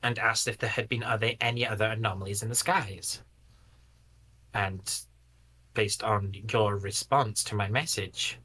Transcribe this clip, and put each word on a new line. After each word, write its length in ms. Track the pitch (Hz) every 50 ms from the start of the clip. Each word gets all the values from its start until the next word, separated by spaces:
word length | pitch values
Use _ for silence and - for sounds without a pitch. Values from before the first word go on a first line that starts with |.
| -
and 140 | 123 120
asked 300 | 110 - 113 113 - -
if 100 | - 107
there 120 | - - 110
had 180 | - - 117
been 160 | - 127 117 117
other, 300 | 113 117 110 110 113 120 117
any 240 | 123 117 117 120 120
other 180 | 117 110 101 110
anomalies 560 | 110 110 110 113 107 95 95 98 98 101 101
in 80 | - 110
the 60 | 120
skies. 640 | - - - 185 190 143 101 95 87 - - - - - - - _ - - - - - - - - - - - - - - - - - - - - - - -
And 380 | 107 101 95 95 92 - - - - - - _ - - - - _ - - - - - _ -
based 300 | - 110 101 - - -
on 300 | 110 107 104 98 98 98 - - 110
your 260 | - 117 107 104 101
response 640 | 101 101 98 95 - - - - 143 135 110 104 - -
to 100 | - -
my 120 | 104 101
message 720 | 95 104 127 151 165 - - 95 92 - - - - - - -